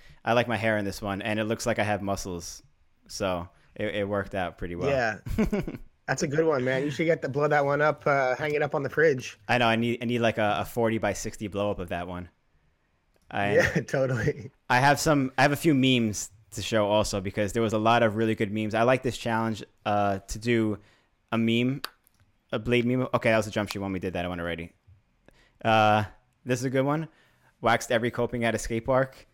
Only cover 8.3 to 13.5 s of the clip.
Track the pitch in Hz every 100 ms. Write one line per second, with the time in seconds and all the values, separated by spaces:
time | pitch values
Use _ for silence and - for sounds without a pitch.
8.3 | 123 151 147 147 151 139 - 160 131 -
9.3 | - - 120 117 113 117 117 120 120 113
10.3 | 110 104 104 101 - 113 110 104 95 113
11.3 | - 107 98 104 101 87 87 90 90 90
12.3 | _ _ _ _ _ _ _ _ _ -
13.3 | - 101